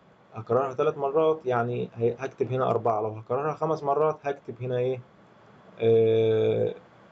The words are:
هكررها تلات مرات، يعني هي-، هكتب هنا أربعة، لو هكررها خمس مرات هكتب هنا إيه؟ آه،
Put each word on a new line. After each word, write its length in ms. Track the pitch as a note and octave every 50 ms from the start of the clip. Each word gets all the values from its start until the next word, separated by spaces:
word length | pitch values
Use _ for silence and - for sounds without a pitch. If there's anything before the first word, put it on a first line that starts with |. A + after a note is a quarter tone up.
| _ _ _ _ _ _ -
هكررها 400 | A2+ A2 - A#2 B2+ C#3 C3+ B2+
تلات 240 | C3 D3 D3+ D3+
مرات، 420 | D3 C#3 C#3 C#3 D#3+ D#3+ D#3+ D#3 D#3 -
يعني 440 | B2 B2 A#2+ A#2+ B2 A#2+ B2 B2 - -
هي-، 200 | A#2 A#2 A#2+ A#2+ -
هكتب 320 | C3 C3 - - B2+ A2+
هنا 180 | B2+ C3 B2+ -
أربعة، 320 | A#2 A2+ A2 A#2+ A2+ G#2+
لو 80 | A2 G#2+
هكررها 440 | G#2+ G#2+ A2 - A#2+ C3 C#3+ D#3 D3
خمس 300 | D3 D#3 D#3+ D#3 D3+ C#3+
مرات 340 | C#3 C#3 D3 D#3 D#3 D3+ - -
هكتب 320 | C#3+ C#3 - - - A#2 A2+
هنا 160 | A#2+ B2+ B2
إيه؟ 220 | B2 B2 C3 C3 B2 B2 - _ - - - - - - - - - - - - -
آه، 920 | A2+ A2+ A2+ A2+ A2+ A2+ A2+ A2+ A2 A2 A2 A2 A2 A2 A2 A2 A2+ A2 - - - - - - - -